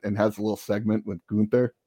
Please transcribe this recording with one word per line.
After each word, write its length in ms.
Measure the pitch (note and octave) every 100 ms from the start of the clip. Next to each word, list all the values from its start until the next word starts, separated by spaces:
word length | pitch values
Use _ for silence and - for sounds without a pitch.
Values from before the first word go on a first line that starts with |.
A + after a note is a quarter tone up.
and 140 | G2+ G#2
has 200 | G#2+ G#2
a 40 |
little 160 | G#2+ G2+
segment 480 | - G#2 G#2+ A2 G#2+
with 200 | F2+ -
Gunther. 460 | G#2 G#2+ B2 B2 -